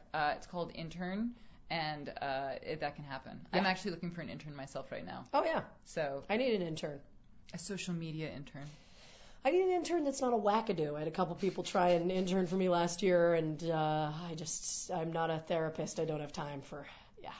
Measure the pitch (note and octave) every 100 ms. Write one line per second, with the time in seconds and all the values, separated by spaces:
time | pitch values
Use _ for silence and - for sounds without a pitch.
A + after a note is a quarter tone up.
0 | - D#3 D3 - - F3 E3+ - D#3+ E3+
1 | F3+ G3 A#3+ - - - - E3 D3+ D3
2 | C3+ - C#3 C3+ C3+ - - D#3 D3 D3
3 | D3 C3+ - - - F#3 F#3+ F#3 G#3 E3
4 | F3 F3 - D3 D#3 C#3+ C#3 C3+ - A2
5 | - B2+ - C#4+ D#4+ C#4 - - - E3
6 | C#3+ C#3 - A3 C4 G#3 E3+ D#3 D#3 D3
7 | - - - - - E3+ - F#3+ F3+ E3+
8 | D#3+ D#3 D3+ C3+ C#3 C#3 D3 - - -
9 | - - - - C4+ F4+ F#4 F4+ D#4+ E4+
10 | C#4+ C4+ B3+ A#3 G3+ A3 A3 E3 D3+ D3
11 | D#3+ F3 E3+ E3+ F#3+ F#3 - G3 F3+ F3
12 | F3 F#3 F3+ F#3+ F3 F#3 F3+ E3+ E3+ -
13 | F#3+ F3 E3+ E3 D#3 D3+ E3 D#3+ D#3 D#3
14 | D3+ D#3 F3 D#3+ D#3 - - - - F3
15 | E3 E3 D#3+ D#3+ D#3+ E3+ D#3+ D#3+ D3+ -
16 | D#3+ D3+ D3 - D3 C#3 - C#3+ C3+ -
17 | - - -